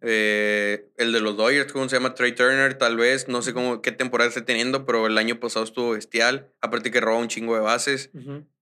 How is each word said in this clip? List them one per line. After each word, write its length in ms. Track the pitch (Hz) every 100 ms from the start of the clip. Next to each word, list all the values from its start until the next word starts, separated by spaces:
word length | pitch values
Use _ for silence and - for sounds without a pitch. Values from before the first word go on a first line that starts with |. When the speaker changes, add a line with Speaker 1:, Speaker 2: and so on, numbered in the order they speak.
Speaker 1:
Eh, 840 | 120 110 107 104 104 104 104 104 - -
el 160 | 117
de 80 | 113
los 160 | 107 101
Dodgers, 360 | 113 143 135
¿cómo 160 | 135 131
se 80 | 131
llama? 180 | 127
Trey 180 | 123 123
Turner, 420 | 120 127 135 135
tal 220 | 131 120 117
vez. 320 | 120 131 135
No 140 | 123
sé 80 | 117
Speaker 2:
Ujú. 80 | 123
Speaker 1:
cómo, 220 | 123 117
qué 100 | 123
temporada 360 | 113 127 120 120
esté 140 | 123
teniendo, 420 | 113 117 123 135 131
pero 200 | 117 110
el 100 | 110
año 220 | 113 117
pasado 240 | 117 110
estuvo 260 | 110 - 120
bestial. 560 | 107 - 117 120 135 - _
Aparte 300 | 120 117 113
que 100 | 120
roba 180 | 110 113
un 100 | 117
chingo 260 | 110 113
de 60 | 113
bases. 500 | 107 120 139 135 -
Speaker 2:
Ujú. 300 | 139 131 143 147 _